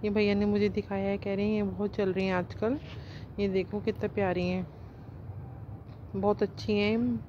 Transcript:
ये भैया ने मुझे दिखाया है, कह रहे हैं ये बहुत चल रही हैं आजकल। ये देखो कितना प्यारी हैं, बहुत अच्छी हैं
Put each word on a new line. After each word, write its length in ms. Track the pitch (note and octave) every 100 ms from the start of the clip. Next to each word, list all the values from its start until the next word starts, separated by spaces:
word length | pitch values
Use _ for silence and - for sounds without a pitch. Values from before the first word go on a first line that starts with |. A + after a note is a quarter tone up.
ये 60 | G#3+
भैया 240 | G#3 G#3
ने 120 | G3+ G#3
मुझे 240 | G#3 G#3
दिखाया 400 | G3+ G3+ G3 G3
है, 80 | G3+
कह 180 | G3+ G3
रहे 100 | G#3
हैं 100 | G#3+
ये 80 |
बहुत 320 | G3+ F3+ G3+ -
चल 180 | G3
रही 120 | F#3 F#3+
हैं 80 |
आजकल। 440 | F#3 F3 - G#3+ C#4+ - - - - - -
ये 80 | G3+
देखो 320 | F#3+ F#3 G#3
कितना 260 | G3+ G#3 G#3+
प्यारी 400 | - F#3+ F3+ F3+
हैं, 200 | F#3 F3 - - - - - - - - - - - - - - G3
बहुत 280 | G3+ G#3
अच्छी 340 | G3+ - - G#3
हैं 420 | G#3 A3+ A#3+ A3+